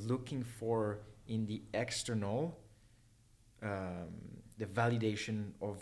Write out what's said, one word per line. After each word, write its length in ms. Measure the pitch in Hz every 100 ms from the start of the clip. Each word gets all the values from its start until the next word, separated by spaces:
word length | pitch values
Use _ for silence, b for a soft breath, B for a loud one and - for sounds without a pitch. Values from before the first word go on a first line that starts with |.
| 110
looking 300 | 127 123 139
for 560 | 117 - 113 113 107 104 B B -
in 140 | 113 107
the 80 | 107 -
external, 680 | 104 120 - - 110 101 117 165 - - b b b b - - - - -
um, 500 | 107 98 92 90 85 85 - - - -
the 80 | 104
validation 720 | 101 117 120 110 104 - 110 101 -
of, 160 | 104 95